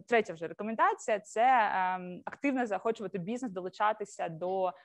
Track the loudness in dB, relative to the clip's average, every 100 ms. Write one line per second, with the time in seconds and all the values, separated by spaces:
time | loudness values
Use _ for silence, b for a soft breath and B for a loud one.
0 | 2 2 2 -4 -8 -6 -4 2 2 2
1 | -2 -2 -2 2 4 6 4 2 0 -2
2 | -6 -10 -12 -4 0 0 0 0 -2 -2
3 | -4 -6 -4 -4 -4 -6 -6 0 2 2
4 | -4 -6 -6 -4 -4 0 -2 B